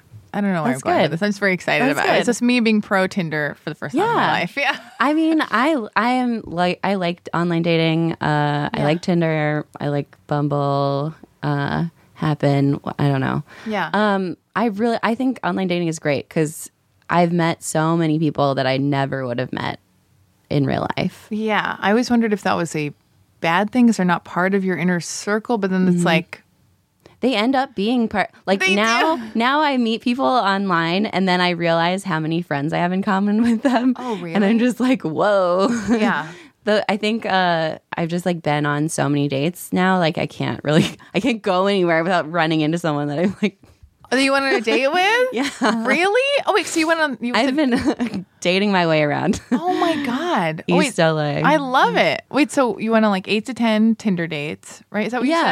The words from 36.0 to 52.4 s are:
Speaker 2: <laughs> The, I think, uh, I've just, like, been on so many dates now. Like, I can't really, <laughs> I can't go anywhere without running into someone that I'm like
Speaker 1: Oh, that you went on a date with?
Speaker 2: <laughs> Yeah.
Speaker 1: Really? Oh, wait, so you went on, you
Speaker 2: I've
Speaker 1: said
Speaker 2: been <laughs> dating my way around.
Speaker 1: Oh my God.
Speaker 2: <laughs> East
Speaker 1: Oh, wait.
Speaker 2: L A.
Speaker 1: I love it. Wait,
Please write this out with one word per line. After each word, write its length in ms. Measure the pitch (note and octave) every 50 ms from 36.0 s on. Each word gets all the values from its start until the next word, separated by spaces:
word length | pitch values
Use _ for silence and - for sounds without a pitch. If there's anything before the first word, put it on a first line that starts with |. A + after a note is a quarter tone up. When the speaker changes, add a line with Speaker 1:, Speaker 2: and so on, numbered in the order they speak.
| G#3+ G3+ E3+ D3 D#3 D#3+
Speaker 2:
<laughs> 60 | F3 F3+ E4 - _ _ -
The, 180 | G#3 G#3+ G#3 - -
I 60 | G3
think, 300 | G#3 G#3 G#3+ A3 A3+ G#3
uh, 500 | G3+ F#3+ F#3+ F#3 F3 E3+ D#3+ D#3+ D#3 - - _ - -
I've 140 | - E3+ D#3+
just, 160 | E3+ F3+ F3
like, 160 | F#3 F3 E3
been 240 | - D3+ D3 D3 D3
on 240 | D3 C#3+ D3 D3+ D#3
so 180 | - - C#3
many 200 | C#3 D3 C#3+ C#3+
dates 440 | C#3+ C#3 C3+ C#3+ E3+ F3 - - -
now. 280 | - F#3 F#3 F#3 F#3 F#3
Like, 180 | F3 D#3 -
I 80 | E3 D#3
can't 340 | D#3 - - C#3 C3 B2 - -
really, 200 | C#3+ D3+ D#3+ G3 F3 - -
<laughs> 120 | - - -
I 60 | -
can't 200 | - C#4 A#3+ G#3+
go 280 | - G#3 F3+ F3+ F#3+
anywhere 340 | G3+ G3+ G3 F3+ E3+ E3 D#3+ E3
without 280 | F3+ F#3+ F3 C#3+ D3+
running 300 | E3+ F3 D#3+ D#3+ D#3+ D#3
into 180 | D3+ D#3 D#3+ F3
someone 280 | - D#3+ D3 C#3+ D3 D3
that 100 | C#3+ D3
I'm 160 | F3 G#3 F#3+ -
like 200 | G#3+ G3 - _ - - - _ - - _ _ - -
Speaker 1:
Oh, 40 | A#3+
that 60 | B3+ C#4
you 80 | C4+
went 140 | C#4 C#4 C4+
on 80 | C4+ -
a 60 | -
date 260 | G#3+ A3+ - - C4 C4+
with? 360 | D#4 F4+ F#4 G4+ A4+ B4 B4+ C5
Speaker 2:
<laughs> 20 | -
Yeah. 520 | A3+ C#4 C#4 - - - A3 A3 A3+ A3
Speaker 1:
Really? 580 | A#3+ C4 D#4 F4 G4+ G#4 B4 C5+ C#5 C#5+ C5+ -
Oh, 60 | - F#4
wait, 100 | G#4 E4
so 140 | - - E4
you 80 | D#4
went 120 | D#4+ E4 E4
on, 160 | D#4 D4 B3+ -
you 120 | - A#3+ A#3+
Speaker 2:
I've 180 | G3+ B3 C#4 C4
Speaker 1:
said 20 |
Speaker 2:
been 720 | D#4 D#4 B3+ A#3 C4+ B3 C#4+ A#3 - B3 A3 - G3 F3 _ _
<laughs> 60 | -
dating 320 | - F3 F3+ F#3+ G3+ G#3
my 160 | G3 F#3 F3
way 160 | E3 D#3+ D#3 D3+
around. 380 | D3 C#3+ C3+ C3 D#3 - - - -
Speaker 1:
Oh 240 | A#3+ A3 E4 F4+ F#4
my 280 | F4+ F4+ E4+ D#4+ D4 C#4+
God. 560 | B3+ A#3 C4+ E4 F4+ D#4+ A3+ F3+ D#3+ D#3 E3 -
Speaker 2:
<laughs> 20 |
East 60 | - F3
Speaker 1:
Oh, 40 |
wait. 220 | F3+ D4+ C4+ G3+ -
Speaker 2:
L 200 | E3 D#3+ D#3+ D#3
A. 220 | D3+ D3 C#3+ D3+ D3+
Speaker 1:
I 140 | C4 D4+
love 400 | D#4 C#4+ B3+ B3+ C#4 E4 A#4+ A#4
it. 260 | F4+ G3+ D#3+ C3+ - - -
Wait, 200 | - B3+